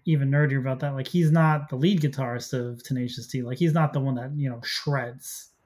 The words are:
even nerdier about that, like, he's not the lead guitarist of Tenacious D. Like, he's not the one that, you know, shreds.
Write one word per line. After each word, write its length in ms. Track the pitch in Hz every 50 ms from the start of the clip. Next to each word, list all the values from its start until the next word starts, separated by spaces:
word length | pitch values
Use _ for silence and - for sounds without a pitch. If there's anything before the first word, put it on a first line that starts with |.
| -
even 260 | 180 160 143 139 135
nerdier 280 | 139 147 151 139 139 139
about 220 | 127 131 131 127
that, 140 | 147 143 135
like, 120 | 135 131
he's 240 | - - 175 165 156
not 380 | 156 165 160 156 156 151 147 -
the 80 | 143
lead 240 | 127 147 190 208 165
guitarist 520 | 151 143 143 135 131 120 120 120 - - -
of 280 | 127 120 120 120 117
Tenacious 460 | - - 135 127 123 123 123 - 117 -
D. 140 | - 131
Like, 160 | 123 120 127 -
he's 140 | 175 165
not 200 | 147 170 160 147
the 80 | - 143
one 160 | 135 135 131
that, 160 | 120 123 135 147
you 120 | 147 139 131
know, 100 | 120 117 120
shreds. 840 | - - - - 151 143 135 120 120 123 131 - - - - - - _ _ _